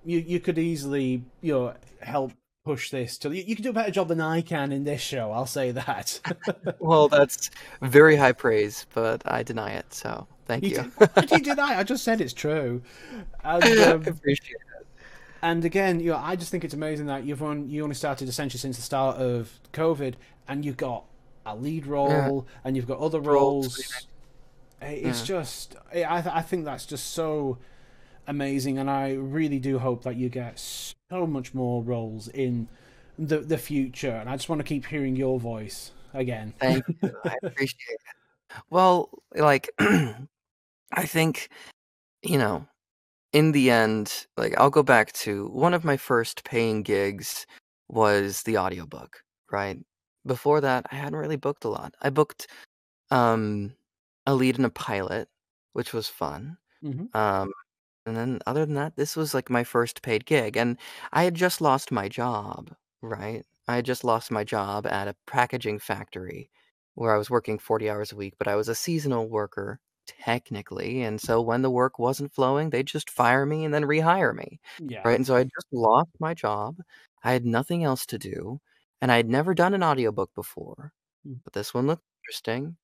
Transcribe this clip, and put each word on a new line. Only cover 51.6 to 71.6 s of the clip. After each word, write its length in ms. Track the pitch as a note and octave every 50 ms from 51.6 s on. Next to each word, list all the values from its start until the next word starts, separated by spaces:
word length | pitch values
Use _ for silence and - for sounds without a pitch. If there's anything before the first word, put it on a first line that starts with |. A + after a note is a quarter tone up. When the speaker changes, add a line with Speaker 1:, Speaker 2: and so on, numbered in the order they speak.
| -
Speaker 2:
a 40 | A2+
lot. 260 | G#2 - - - _ _
I 80 | - C#3
booked, 360 | C3+ D3 D3+ - - - - - - - - _ _ _ _ _ _ _ _ _
um, 600 | C#3+ B2+ A#2+ A#2 A2+ A2 A2 G#2+ G#2 G#2 G2+ G2+ - _ _ _ _ _ _ _ _ _ _
a 80 | C3+ C#3
lead 220 | C3 C3 C3 B2
in 80 | B2 C3
a 40 | B2
pilot, 580 | - - - - A2 G2 F#2+ F#2+ F#2 A2 - _ _ _ _ _ _ _ _ _ _
which 180 | - A#2+ - -
was 140 | A#2 G#2+
fun. 500 | - - - - C#2+ D2 D2+ A2 D3 E3+ _ _ _ _ _ -
Speaker 1:
Mm-hmm. 220 | D3 C3+ C#3+ F#3+ B3 -
Speaker 2:
Um, 340 | A2 G#2+ G#2 G2 F#2+ G2 G2 - - - _ _ _ _ _ _ _ _
and 100 | A2+ A2+
then 240 | A2+ A#2 B2+ B2+ - -
other 180 | A2 B2 D3+ D#3+
than 100 | D3+ D3+
that, 200 | C#3 C#3+ D#3+ -
this 200 | - C#3+ D3 -
was, 180 | D#3+ D#3+ C#3+ -
like, 160 | C3 B2+ -
my 140 | B2+ A#2+ A#2+
first 380 | - - A#2+ A#2 A#2 - -
paid 240 | - C3 A2+ G#2+ -
gig, 300 | - D#3+ C#3 A#2 G#2+ -
and 200 | A2+ A#2 A#2+ A#2+ - - - - - - - -
I 100 | D3+ F3
had 100 | F3+ E3+
just 240 | E3 F3+ F3+ - -
lost 300 | D#3+ D3 C3 C#3+ - -
my 160 | C3+ A2 G2
job, 640 | G2 - - A#2+ B2 A#2+ G#2 G#2 G#2 - - - - - _ _ _ _ _
right? 440 | - A2+ A2+ - G2 G#2+ A#2 A2 - _ _ _ _
I 80 | - A#2+
had 80 | B2 A#2
just 180 | A#2 B2+ - -
lost 280 | A#2+ A2+ - - -
my 120 | A#2 G#2+ G#2
job 420 | - - G#2+ G2 G2+ G2+ G#2+ G#2
at 200 | - - G2 G2
a 80 | G2+ G2+ _ _
packaging 520 | - - B2+ B2 - - B2+ - A2 G#2 G#2
factory 720 | - - G#2 F#2+ G2+ _ - F#2 F#2 F2+ - F2+ - _ _ _ _ _ _ _ _ _ _
where 180 | - A#2 A2+ G#2+
I 40 |
was 120 | G#2 G#2 -
working 300 | B2 A#2 - - G#2+ G#2+
forty 300 | - - A2 A2 A2 G#2+
hours 220 | G#2 G#2 G#2+ - -
a 20 |
week, 200 | G#2 G2+ G2 -
but 100 | _ -
I 80 | - G2+
was 140 | G#2 G#2+ A2
a 60 | A2+
seasonal 520 | - - F3+ E3+ D#3+ D3 C#3+ B2+ A#2 A2+
worker, 520 | A2 A2+ G#2+ G#2 G2+ - G#2 G2 G2+ G#2+ - _ _ _ _ _
technically, 920 | - - _ - - A#2 B2 _ - A2+ G2+ G2 - F#2+ F#2+ F#2 F#2+ A#2+ B2+
and 180 | B2 A2 G#2+ G#2+
so 220 | - - A2+ A2+
when 200 | A#2 A2+ A2+ B2